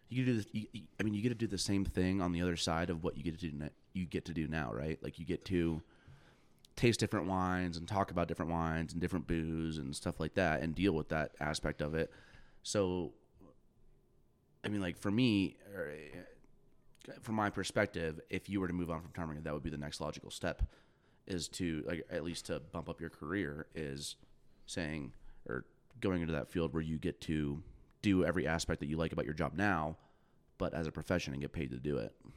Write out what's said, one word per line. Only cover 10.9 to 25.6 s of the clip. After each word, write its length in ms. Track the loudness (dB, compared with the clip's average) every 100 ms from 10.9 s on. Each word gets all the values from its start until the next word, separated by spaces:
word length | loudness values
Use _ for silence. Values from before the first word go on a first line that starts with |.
with 180 | 4 0
that 220 | -2 -2 -2
aspect 420 | -2 0 -2 -2
of 120 | 0
it. 160 | 0 -2 -4 -20 -20 -20 -14
So, 500 | -2 0 2 2 -2 -6 _ -20 -20 -20 _ _ -20 -20 _ _ _ _ _ _
I 40 | -2
mean, 120 | 0
like, 160 | 0 0
for 140 | 2
me, 480 | 4 6 6 4 0 -12
or, 180 | -8 -6
uh, 1200 | -8 -12 -14 -16 -20 -20 -20 -20 -20 -20 -20 -18 -12
from 140 | -2
my 160 | 2 2
perspective, 680 | 0 0 2 0 0 -2 -4 -6
if 180 | -6 -2
you 120 | 0
were 80 | 0
to 40 |
move 160 | 0 0
on 120 | -2
from 80 | -6
Ptarmigan, 300 | -6 -6 -4
that 80 | -4
would 100 | -4
be 80 | -4
the 60 | -4
next 240 | -6 -4
logical 300 | -6 -6 -10
step, 320 | -4 -2 0 -2 -2 -20 _ _ _ -6
is 220 | -4 -4
to, 360 | -2 0 0 -2
like, 200 | -4 -4
at 140 | -4
least 220 | -4 -6 -4
to 140 | -6
bump 280 | -6 -8 -8
up 100 | -8
your 120 | -8
career, 560 | -8 -2 0 0 -4 -8
is 420 | -6 -6 -6 -8 -10 -18 -20 -20 -20
saying, 480 | -8 -4 -2 -4 -6 -10 -16 -12 -6
or 200 | -6